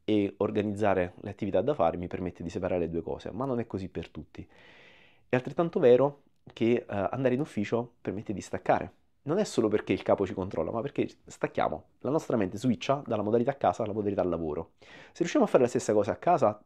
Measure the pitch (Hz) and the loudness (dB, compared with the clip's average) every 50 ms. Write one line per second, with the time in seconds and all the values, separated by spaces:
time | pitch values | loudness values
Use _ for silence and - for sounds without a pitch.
0 | _ - 107 104 101 98 - - 101 104 107 107 101 107 101 101 107 101 95 92 | _ 0 2 2 2 0 0 -2 -2 -2 0 -2 -2 -2 -2 0 0 2 2 2
1 | 90 87 - - - 101 98 - 113 98 90 90 98 135 147 - 87 82 82 87 | 0 -2 -4 -10 -12 -12 -10 -6 -4 -2 0 0 0 0 0 2 2 0 0 -2
2 | 90 87 - 92 92 87 - - 87 82 - 104 90 90 92 90 85 82 82 85 | -6 -8 -8 -6 -8 -8 -8 -8 -10 -8 -6 -4 -4 -2 -2 -2 -2 -2 -4 -6
3 | 80 - 69 - - - - 104 131 139 123 120 110 - - 98 95 87 - 85 | -6 -6 -8 -8 -10 -10 -8 -6 -6 -4 -4 -4 -6 -6 -8 -8 -8 -8 -8 -10
4 | 82 - - 80 76 - - - - - _ - - - - - - - - - | -10 -10 -12 -16 -16 -16 -16 -18 -18 -18 _ -20 -20 -20 -20 -20 -20 -20 -20 -20
5 | - _ _ _ _ _ - 127 - 143 143 - 175 165 - 196 156 120 123 123 | -20 _ _ _ _ _ -2 -2 0 -2 -2 -2 -2 -2 0 4 8 8 8 8
6 | 135 143 143 - _ _ _ _ _ - - - 113 113 120 117 - - 107 101 | 6 4 0 -4 _ _ _ _ _ -16 -4 0 2 2 4 2 0 -2 -4 -2
7 | 95 - - 120 135 127 123 123 156 - - 107 101 - 120 113 120 127 _ _ | -2 -2 0 0 0 2 2 0 -2 -4 -4 -4 -4 -2 -2 -2 -2 -4 _ _
8 | - - 95 101 117 - 104 90 - - - 90 - - 135 95 78 87 - _ | -8 -8 -8 -6 -6 -6 -8 -8 -8 -8 -10 -4 0 0 0 0 0 -6 -12 _
9 | _ _ _ _ - 135 156 208 208 - - - 113 104 104 104 - - 101 90 | _ _ _ _ -8 -4 -2 -2 -2 -2 0 0 0 2 2 0 0 0 -2 0
10 | - - 104 - 98 92 - 98 92 95 - - 80 87 107 113 113 143 - - | 2 2 2 2 2 -2 -4 -4 -6 -6 -4 -4 -4 -4 -4 -6 -6 -4 -4 -4
11 | 110 - - _ _ - - - - - - - - - 73 - - _ _ _ | -4 -4 -6 _ _ -20 -10 -6 -6 -4 -2 0 -2 0 -2 -6 -10 _ _ _
12 | - 120 143 160 - - - 117 98 92 101 98 - 131 110 - - - 139 147 | -4 -2 -2 -2 -2 -2 0 0 0 -2 -2 -2 -2 0 0 0 0 0 -2 -2
13 | - 135 117 104 101 104 113 120 120 135 135 - - 95 90 - 117 107 101 110 | -2 -2 -2 -2 0 2 2 2 2 0 0 2 2 2 2 2 -2 -4 -2 -2
14 | 101 104 101 98 90 90 85 82 82 78 76 82 80 - _ _ - - - - | -2 0 0 0 0 0 0 -2 -2 -4 -4 -6 -8 -10 _ _ -20 -20 -20 -20
15 | - - - - 170 170 - 302 233 - - 156 123 117 - 127 - - 107 107 | -20 -12 -6 -4 -4 0 2 2 4 4 6 4 4 4 2 0 0 2 2 2
16 | 101 101 - - - 170 175 156 123 104 107 - - | 2 2 -2 -2 2 2 2 4 4 2 2 0 -6